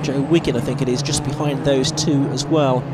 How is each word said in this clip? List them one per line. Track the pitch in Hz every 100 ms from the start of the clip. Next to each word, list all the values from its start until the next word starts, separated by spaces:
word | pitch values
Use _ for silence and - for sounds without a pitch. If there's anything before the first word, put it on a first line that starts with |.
Joe | - 139
Wiggin, | 139 165 156 120
I |
think | - 123
it | 127
is, | 123
just | 139 139
behind | 135 - 151 143
those | 143 135 131
two | - - 139 139
as | 131 -
well. | 160 139 127 127